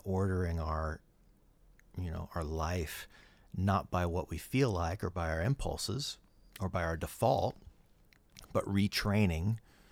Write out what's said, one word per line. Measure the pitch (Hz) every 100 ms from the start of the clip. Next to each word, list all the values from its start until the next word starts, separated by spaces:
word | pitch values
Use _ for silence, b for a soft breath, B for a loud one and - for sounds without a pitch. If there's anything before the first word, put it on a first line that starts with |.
ordering | 95 95 98 92 87 82
our, | 80 78 78 80 _ _ _ _ _ _ - - - -
you | 90
know, | 82 82 87
our |
life, | 78 80 80 90 76 - - b b b b 95
not | 98 95 -
by | 90 87
what | 85 76
we | 82
feel | - 131 131
like | 90 85 95
or | 90
by | 87 82
our | 80
impulses | 101 139 - - - 120 143 - _ _ - -
or | 95
by | 92
our | 82 82
default, | 82 - 117 139 104 - - - _ _ - _ _ - -
but | 98 -
retraining | 98 101 - 104 104 98 82 98 113 b b b